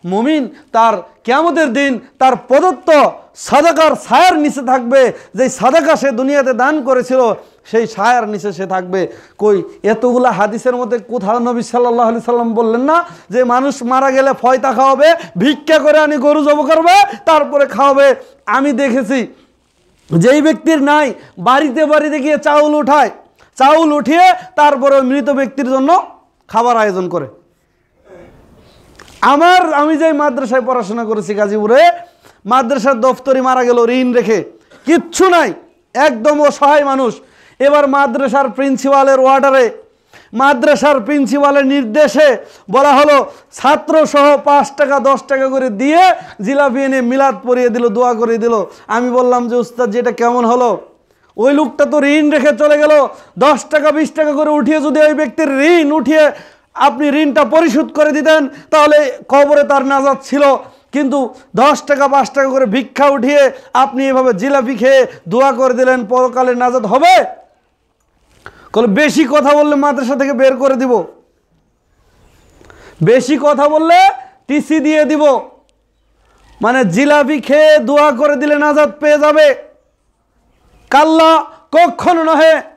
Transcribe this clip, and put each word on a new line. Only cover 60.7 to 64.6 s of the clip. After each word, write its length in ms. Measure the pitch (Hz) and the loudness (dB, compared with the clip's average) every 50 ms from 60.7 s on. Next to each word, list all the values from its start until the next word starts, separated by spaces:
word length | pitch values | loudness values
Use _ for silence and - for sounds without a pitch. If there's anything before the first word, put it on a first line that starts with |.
| _ _ _ _ | _ _ _ _
কিন্তু 440 | - 285 294 262 247 277 262 220 - - - _ - | -4 -4 -2 -2 -2 -2 -4 -4 -8 -18 -20 _ -2
দশ 260 | 190 254 294 294 - | 2 2 2 2 0
টাকা, 260 | - - 285 262 285 | -2 -4 -2 0 0
পাঁচ 240 | 269 269 277 254 - | 0 0 0 -2 -2
টাকা 180 | - 277 269 269 | -2 -2 -2 0
করে 160 | 254 269 262 | 0 0 0
ভিক্ষা 420 | 208 190 269 233 - _ - 277 | 0 -2 -4 -4 -6 _ 0 0
উঠিয়ে 440 | 285 277 269 220 269 294 285 277 247 - - - - - | 2 2 0 -2 0 2 2 2 2 0 -6 -18 -4 -2
আপনি 340 | - 262 269 240 254 269 | -2 -2 0 -2 -4 -2
এভাবে 260 | 269 262 254 262 254 226 | 0 0 0 0 0 -2
জিলাপি 420 | 175 214 277 285 269 | -2 -2 -2 -2 -2